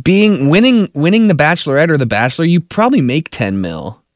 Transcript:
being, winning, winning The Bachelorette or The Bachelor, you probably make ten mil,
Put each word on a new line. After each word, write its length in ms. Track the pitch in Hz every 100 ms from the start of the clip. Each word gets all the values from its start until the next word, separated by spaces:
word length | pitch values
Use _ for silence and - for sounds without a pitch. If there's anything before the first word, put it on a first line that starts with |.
being, 460 | 165 190 214 170 139
winning, 400 | 175 254 240 190
winning 340 | 143 165 220 214
The 40 |
Bachelorette 560 | 147 151 170 151 139 165
or 80 | 151
The 80 | 120
Bachelor, 380 | 104 123 - 165
you 140 | 175
probably 400 | 165 - 233 262
make 280 | 123 143 -
ten 320 | - 101 98
mil, 400 | 92 80 69 - _